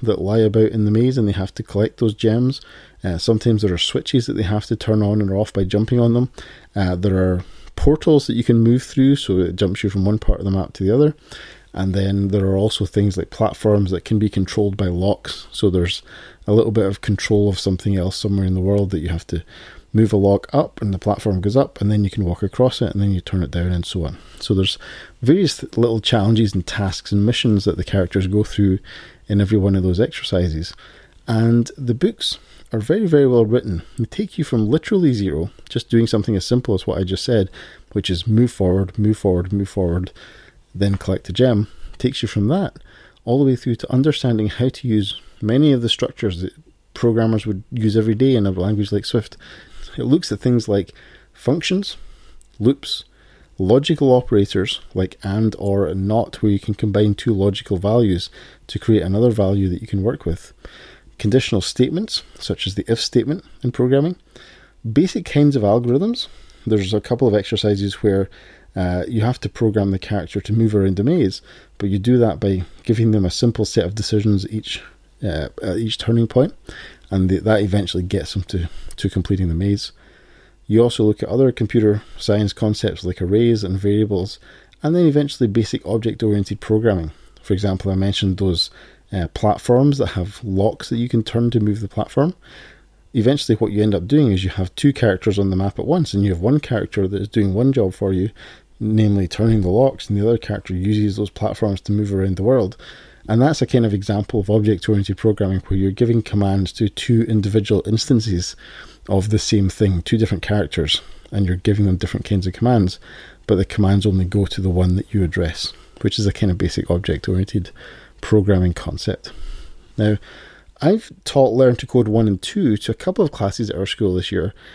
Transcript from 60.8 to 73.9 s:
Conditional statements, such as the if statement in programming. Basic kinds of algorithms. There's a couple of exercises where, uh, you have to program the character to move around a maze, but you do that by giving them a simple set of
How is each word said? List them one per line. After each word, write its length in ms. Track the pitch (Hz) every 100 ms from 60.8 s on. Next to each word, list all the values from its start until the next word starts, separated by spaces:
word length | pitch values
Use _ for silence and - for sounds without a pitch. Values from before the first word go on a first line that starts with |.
| - - _ -
Conditional 400 | 104 131 - 104
statements, 640 | - - 127 165 220 - - -
such 260 | - 92 -
as 100 | 98
the 140 | -
if 120 | 117
statement 420 | - 123 113 175 - -
in 100 | 123
programming. 420 | - 127 135 160 180 _ - - - - _ 113
Basic 360 | 117 185 - -
kinds 320 | 147 147 135
of 60 |
algorithms. 640 | 104 113 120 131 208 233 - - - - -
There's 280 | 107 95
a 80 | 107
couple 260 | - 120 127
of 80 | 104
exercises 600 | 98 107 104 98 98 -
where, 340 | 107 98 95 - - - - -
uh, 280 | 90 90 -
you 100 | 117
have 200 | 113 127
to 80 | 104
program 420 | - 113 104 98
the 80 | 95
character 400 | - 104 80 101
to 140 | 98
move 200 | 113 113
around 260 | 104 98 95
a 20 |
maze, 380 | 117 180 101 - - - - -
but 120 | 101
you 100 | 98
do 180 | 110 123
that 220 | 113 80
by 240 | 101 92 82 -
giving 280 | - 113 113
them 140 | 107 92
a 40 |
simple 360 | - 120 - 104
set 200 | -
of 100 | 90